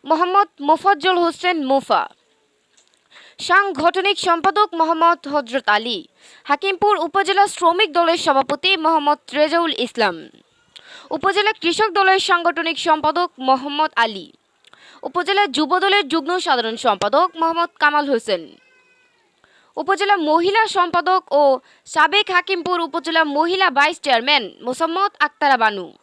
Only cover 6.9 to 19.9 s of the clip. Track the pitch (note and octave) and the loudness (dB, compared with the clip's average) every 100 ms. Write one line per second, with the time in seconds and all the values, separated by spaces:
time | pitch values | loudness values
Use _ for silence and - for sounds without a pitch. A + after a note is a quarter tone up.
6.9 | F#4+ D#4+ G4 F#4+ G4 G4+ - E4+ F4 G4 | 0 0 -2 0 2 0 2 0 2 0
7.9 | E4+ E4+ E4+ E4 C4+ C4 C#4 F4+ F#4+ D#4 | 2 0 0 0 0 0 -2 0 0 0
8.9 | D#4+ D4 D4 - D4 D4+ E4 E4 C4+ A#3+ | 0 0 -2 -4 0 0 2 -2 -4 -6
9.9 | - G#3 E3+ D3+ _ _ _ _ - - | -2 -2 -2 -16 _ _ _ _ -20 -20
10.9 | - - D#4 F#4+ F#4+ G#4 A4 E4 E4+ G#4+ | -20 -10 -2 0 0 -2 -2 -4 0 0
11.9 | F4+ F#4+ F#4+ - F4 E4+ D#4 D#4+ D#4+ E4+ | 2 2 2 2 0 0 -2 -6 -4 0
12.9 | D#4 D4+ D#4 F4+ - C4 C4 C#4+ C#4+ D#4 | 0 0 0 -4 -4 0 0 0 -4 -2
13.9 | - A3+ G3 - _ _ _ _ _ - | 0 -2 -4 -16 _ _ _ _ _ -20
14.9 | - C#4 F4 F4+ G4+ G4+ C4+ D4+ F4+ G4 | -16 -8 -6 -2 0 0 -2 -2 0 2
15.9 | G4+ C#4 D#4+ C#4 F4+ F4 C4 A3+ A3+ B3 | 0 0 -4 -2 -6 -2 -2 -2 -2 0
16.9 | G3 G#3 C4+ F4+ E4+ E4 E4 E4+ _ D4 | 0 0 2 0 0 -2 -2 -4 _ 0
17.9 | D4 C#4+ A#3+ A3 F3+ D#3+ - _ _ _ | 2 0 -2 -2 -6 -6 -20 _ _ _
18.9 | _ _ _ _ _ _ _ _ - D4 | _ _ _ _ _ _ _ _ -10 -4